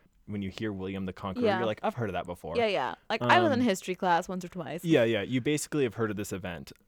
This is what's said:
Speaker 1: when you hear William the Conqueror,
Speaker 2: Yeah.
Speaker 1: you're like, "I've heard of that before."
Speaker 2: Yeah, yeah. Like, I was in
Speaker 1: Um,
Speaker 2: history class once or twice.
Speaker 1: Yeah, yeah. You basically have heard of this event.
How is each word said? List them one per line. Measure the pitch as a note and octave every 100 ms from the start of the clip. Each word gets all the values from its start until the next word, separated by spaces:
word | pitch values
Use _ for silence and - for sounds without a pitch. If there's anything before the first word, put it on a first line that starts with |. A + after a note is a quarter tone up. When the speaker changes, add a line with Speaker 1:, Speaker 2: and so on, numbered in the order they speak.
| _ _ -
Speaker 1:
when | G#2
you | F#2+
hear | - A2
William | G2 F#2+ G2 F#2
the |
Conqueror, | - G2 G3
Speaker 2:
Yeah. | A3+ F#3+
Speaker 1:
you're | A2+
like, | G#2+
"I've | G#3+
heard | D#3 G#2+
of |
that | F2+ E2+
before." | F2 - A#3+
Speaker 2:
Yeah, | A3
yeah. | F3 A#2+ - -
Like, | A3
I | A#3+ E4+
was | E4+
in | B3
Speaker 1:
Um, | B3
Speaker 2:
history | F#3+ -
class | F3+ F#3 E3+ F#3
once | F#3
or | F3+
twice. | F3+ B2+ D#3+
Speaker 1:
Yeah, | E3+ D3
yeah. | A#2 G#2+
You | G2 B2+
basically | C3 D3+ - D3+
have | B2
heard | A#2 A2
of | G2+
this | G2+
event. | F#2+ F2+ E2 C2+ -